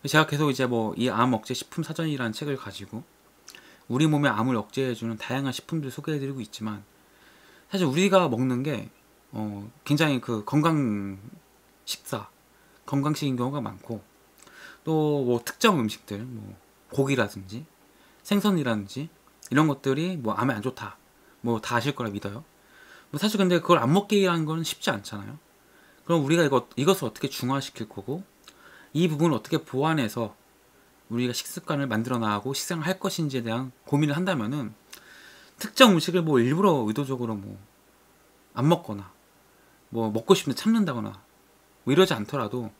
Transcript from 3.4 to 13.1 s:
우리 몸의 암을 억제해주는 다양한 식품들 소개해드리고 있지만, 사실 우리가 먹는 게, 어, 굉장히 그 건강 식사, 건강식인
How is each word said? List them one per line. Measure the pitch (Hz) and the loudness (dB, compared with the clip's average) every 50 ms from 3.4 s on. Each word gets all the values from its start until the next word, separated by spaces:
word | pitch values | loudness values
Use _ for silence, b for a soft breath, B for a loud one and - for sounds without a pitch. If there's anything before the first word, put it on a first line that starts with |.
| _ B B B B B B B B - | _ B B B B B B B B -4
우리 | 120 131 160 | 2 2 4
몸의 | 156 151 143 143 135 | 4 4 4 4 2
암을 | 110 107 117 131 127 | 2 2 0 0 0
억제해주는 | 110 101 - - 143 135 127 120 110 113 113 113 | 0 -2 -4 -4 -2 -2 -2 -2 -4 -6 -6 -6
다양한 | 107 - - 127 135 139 135 | -6 -6 -4 -4 -2 -2 -4
식품들 | 123 - - - 165 160 143 131 | -6 -6 -8 -6 -6 -4 -4 -6
소개해드리고 | - - 139 160 156 143 135 135 139 131 | -10 -8 -6 -4 -4 -4 -4 -6 -6 -8
있지만, | 110 - - - 110 110 107 104 104 _ _ b b b b b b b b b b b b b b b | -10 -10 -10 -8 -8 -8 -8 -8 -12 _ _ b b b b b b b b b b b b b b b
사실 | - 190 180 | -2 0 0
우리가 | 139 131 165 190 196 190 190 180 147 | 2 2 2 4 6 6 4 4 4
먹는 | 117 117 127 131 123 123 | 0 0 0 0 0 -2
게, | 135 156 135 107 107 110 _ _ _ _ _ _ _ _ | -2 -4 -4 -6 -8 -12 _ _ _ _ _ _ _ _
어, | - 110 107 107 104 101 101 110 _ - _ | -8 -8 -6 -6 -8 -10 -12 -14 _ -16 _
굉장히 | - 143 147 165 151 139 123 | 0 2 2 2 2 0 -2
그 | - - 117 107 104 | -2 -4 -6 -4 -4
건강 | - 139 151 151 165 160 151 139 113 104 101 98 98 95 98 101 - - - _ _ _ _ _ _ _ _ _ | 0 0 2 2 4 2 2 2 0 -2 -2 -4 -8 -10 -12 -16 -20 -20 -20 _ _ _ _ _ _ _ _ _
식사, | - - - _ - 135 107 101 - _ _ _ _ b b b b b b _ | -12 -12 -10 _ -10 -10 -10 -10 -12 _ _ _ _ b b b b b b _
건강식인 | - 139 139 139 151 | -4 -2 0 0 0